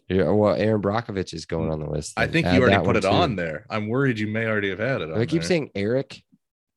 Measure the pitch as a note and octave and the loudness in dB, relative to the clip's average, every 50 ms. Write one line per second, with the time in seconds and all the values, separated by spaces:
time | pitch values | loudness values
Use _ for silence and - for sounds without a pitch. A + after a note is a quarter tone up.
0 | _ - F#2 F#2+ F2+ D2 G2 G#2+ G#2+ G#2 E2 - G2+ A2 A2 G#2 F#2+ G2+ G#2 A2+ | _ -2 0 2 2 4 4 4 4 4 4 2 2 2 2 2 0 0 -2 -2
1 | A#2 - G#2 F#2+ F2+ - - D#2+ D2+ - - E2 D#2+ D#2+ D#2 D#2 D2+ D2+ D2+ D#2 | -4 -4 -4 -6 -6 -6 -8 -12 -8 -6 -4 -2 -2 -2 -2 -4 -4 -4 -6 -6
2 | D#2 - - A2 A#2 - - E3 D#3+ F2 F2+ - B2+ - G2 G2 D#2+ - A#2 A2 | -6 -6 -4 -2 -2 0 0 0 2 2 4 4 6 4 4 4 4 2 2 2
3 | F#2+ F#2+ G#2+ C#3+ F3 D3+ A2 F2+ E2+ D#2+ D2+ D2+ - - A2+ A2 G#2 G#2+ A2+ C3 | 2 2 2 2 2 2 0 -2 -4 -6 -6 -8 -8 -6 -6 -4 -4 -2 0 0
4 | C#3+ C3 A#2 G#2+ G#2+ G#2+ G#2+ A2+ A2+ A2 A2 G#2 G2+ G2 F#2 F2+ A2 C3 C3+ A2 | 2 0 0 0 -2 -2 -2 -2 -2 -2 0 0 0 -2 -2 -2 -2 -2 -2 -2
5 | E2 D#2 D#2 G#2 A#2 - D#3 E3 E3 F3 F#3 E3 C3+ - - G2+ G2 G#2+ B2 C3+ | -4 -4 -2 -2 -2 0 0 -2 0 0 0 0 -2 -4 -4 -4 -2 0 0 -2
6 | C#3 - - - - _ _ _ _ _ _ _ _ _ _ | -2 -6 -10 -20 -20 _ _ _ _ _ _ _ _ _ _